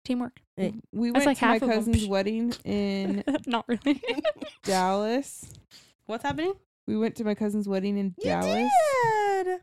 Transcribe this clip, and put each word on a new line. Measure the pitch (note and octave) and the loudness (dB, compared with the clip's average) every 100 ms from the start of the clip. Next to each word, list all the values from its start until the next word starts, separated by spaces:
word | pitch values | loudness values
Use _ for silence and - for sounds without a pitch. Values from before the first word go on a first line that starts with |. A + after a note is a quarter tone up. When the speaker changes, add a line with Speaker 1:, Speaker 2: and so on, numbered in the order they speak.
| - | -4
Speaker 1:
Teamwork. | B3 B3 - _ - | -4 -4 -10 _ -4
Speaker 2:
Hey. | G3+ G#3+ - | -4 -4 -8
Speaker 3:
we | G#3 A#3+ | -2 2
Speaker 1:
That's | B3 C#4+ | 4 4
Speaker 3:
went | |
Speaker 1:
like | C4 | 4
Speaker 3:
to | A#3 | 4
my | |
Speaker 1:
half | A#3 | 4
of | B3 | 2
'em. | A3 | 2
Speaker 3:
cousin's | A3 A3+ G#3 | 2 2 2
wedding | G3 G3+ A3 A#3+ A#3 | 0 0 0 -2 -4
in | - G3+ G3+ G3 G3 G3 C#4+ | -4 -2 0 -2 -2 -4 -2
Speaker 1:
<laughs> | C#4+ - | -4 -2
Not | A#3 - | -4 -2
really. | A#3 C#4 C#4+ A#4+ C#4+ D#5+ | -2 0 0 -2 -2 -2
<laughs> | - D#5 - | -4 -8 -10
Speaker 3:
Dallas. | - F#3 F#3 G3 G#3+ B3 C#4 - - - - - _ _ - | -2 2 2 2 0 -2 -4 -12 -18 -20 -20 -20 _ _ -10
Speaker 2:
What's | A3+ | -6
happening? | C#4 C#4 F4 G4 _ _ - | -4 -2 -2 -4 _ _ -4
Speaker 3:
We | G#3+ | -2
went | A3+ A#3 | -2 -2
to | |
my | G#3+ G#3 | -2 -2
cousin's | G#3+ G#3+ G3+ | -2 -2 -2
wedding | F#3+ G3+ G3+ | -2 0 0
in | G3 F3+ | -2 -2
Speaker 2:
You | A4+ | -2
Speaker 3:
Dallas. | - D#5+ F5 G#5 F#5+ D#5 C5 A#4 G#4+ G4+ G4 | 0 0 0 4 4 4 2 2 2 2 0
Speaker 2:
did. | F#4 F4+ | 0 -4